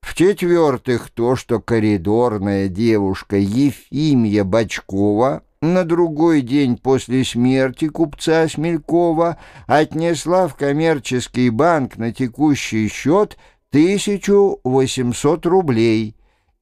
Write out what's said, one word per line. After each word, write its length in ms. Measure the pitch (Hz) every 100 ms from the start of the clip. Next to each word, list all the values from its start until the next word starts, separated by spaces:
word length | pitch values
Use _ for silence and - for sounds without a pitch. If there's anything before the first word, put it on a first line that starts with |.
В-четвёртых, 1040 | - - 175 208 180 175 160 123 - 120 -
то, 260 | - 117
что 240 | 127 - 117
коридорная 1080 | - 117 107 104 85 110 123 107 98 98 98
девушка 680 | 90 117 107 98 95 - 101
Ефимья 1040 | 98 113 143 - _ 139 156 135 110 104
Бочкова 1000 | 98 110 104 - - 95 104 104 127 160 _ _
на 220 | 156 180
другой 580 | 170 170 175 147 170 156
день 340 | 120 139 139 120
после 480 | - 131 - 127
смерти 640 | 123 117 123 131 131 131 160
купца 580 | 147 160 147 - 160 160
Смелькова 920 | 151 160 165 - 165 175 160 170 156 - - -
отнесла 800 | 135 156 156 170 160 151 180 180
в 80 |
коммерческий 920 | - 143 143 165 156 - 127 - - 123
банк 480 | 113 160 165 131 -
на 160 | 113
текущий 760 | 107 131 117 151 139 - 113 107
счёт 500 | - 131 180 208 - _ _ _
тысячу 920 | 139 233 208 - 202 - 202 196 -
восемьсот 840 | 127 131 131 - 123 117 147 170 175
рублей. 680 | 190 170 113 113 110 110 - _ _ _ _